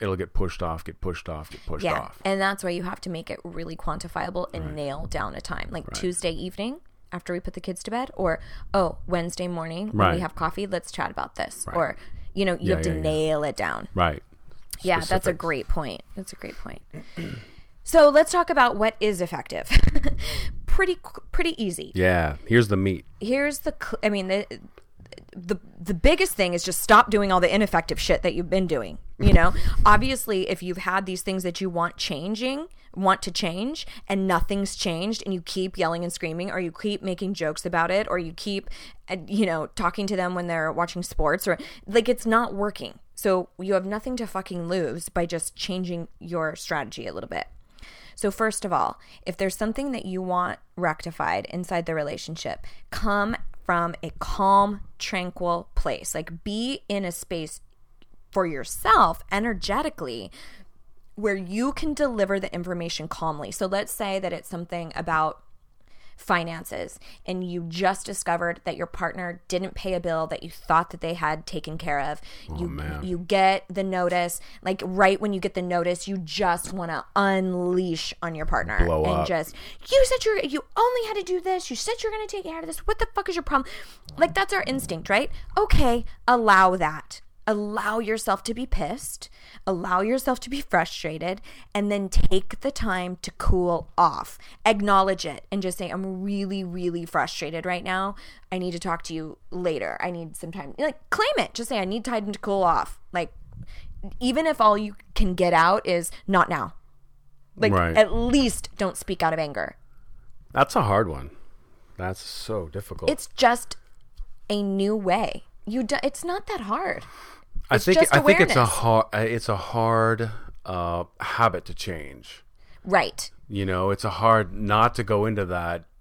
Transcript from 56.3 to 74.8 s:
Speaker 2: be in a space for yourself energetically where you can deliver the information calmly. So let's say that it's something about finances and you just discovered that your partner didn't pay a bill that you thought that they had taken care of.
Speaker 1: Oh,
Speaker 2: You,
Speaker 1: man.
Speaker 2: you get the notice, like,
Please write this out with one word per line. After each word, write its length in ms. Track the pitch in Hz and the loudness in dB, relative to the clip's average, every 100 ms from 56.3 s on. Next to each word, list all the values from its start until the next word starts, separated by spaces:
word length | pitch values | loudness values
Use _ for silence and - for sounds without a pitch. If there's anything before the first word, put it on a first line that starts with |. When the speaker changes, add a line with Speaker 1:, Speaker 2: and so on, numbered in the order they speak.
| 165 | -10
Speaker 2:
be 380 | 208 208 247 277 - | -6 -4 -4 -6 -4
in 160 | 202 | -4
a 60 | 180 | -4
space 500 | - - 170 156 - - _ - - - - - | -6 -8 -6 -6 -12 -20 _ -20 -20 -20 -20 -6
for 160 | 196 175 | -2 -2
yourself 720 | 135 - - 392 427 180 - - | -4 -8 -2 4 6 4 2 -4
energetically 960 | 196 233 196 - 220 311 - 139 113 98 - - - - - - - - - | -2 -2 -2 -2 -2 -2 -6 -8 -8 -12 -14 -18 -18 -20 -20 -20 -20 -18 -4
where 180 | 208 | -2
you 380 | 196 180 208 269 | -2 -4 -2 -2
can 200 | 277 311 | -2 -2
deliver 460 | 294 285 220 190 196 | 0 0 2 0 0
the 160 | 190 | -4
information 540 | 180 175 175 170 - 156 | -6 -6 -6 -6 -6 -8
calmly. 420 | - 165 147 143 | -6 -4 -4 -8
So 160 | - 190 | -4 -2
let's 240 | 196 208 | -2 -4
say 280 | - 202 190 | -6 -4 -4
that 120 | 185 | -4
it's 160 | 170 - | -6 -8
something 440 | 170 175 175 160 | -10 -8 -8 -8
about 480 | - 165 160 156 - - - _ _ - - - - | -8 -2 0 0 -4 -14 -20 _ _ -20 -20 -18 -10
finances 840 | - 175 165 165 - - - - - - - | 0 0 0 -8 -10 -10 -10 -12 -20 -14 -8
and 160 | 185 180 | -6 -4
you 140 | 175 170 | -6 -6
just 380 | 170 190 196 - | 0 0 0 -6
discovered 540 | 190 - 170 170 165 | -6 -2 -2 -2 -4
that 120 | 175 - | -6 -6
your 100 | 170 | -6
partner 560 | - 170 185 175 175 - | -4 -6 -4 -8 -10 -6
didn't 260 | 180 190 | -4 -4
pay 200 | - 185 | -6 -4
a 60 | 175 | -4
bill 280 | 170 160 160 | -2 -2 -4
that 140 | - | -6
you 40 | 165 | -10
thought 400 | - - 165 175 | -10 2 2 2
that 100 | - | -4
they 140 | 165 | -6
had 300 | 170 151 156 | -2 -2 -4
taken 320 | - 165 156 160 | -6 -8 -8 -8
care 220 | 160 143 | -4 -4
of. 200 | 143 147 - - - | -4 -6 -12 -16 -12
Speaker 1:
Oh, 60 | 156 | -8
Speaker 2:
You, 100 | 175 | -6
Speaker 1:
man. 340 | 143 147 170 | -6 -6 -6
Speaker 2:
you 160 | 185 180 | -6 -6
get 460 | 170 196 190 190 - | 0 4 6 4 -2
the 140 | 185 | -4
notice, 580 | 190 185 175 180 175 - - - | -2 0 0 0 0 -4 -12 -8
like, 180 | 190 196 | -6 -4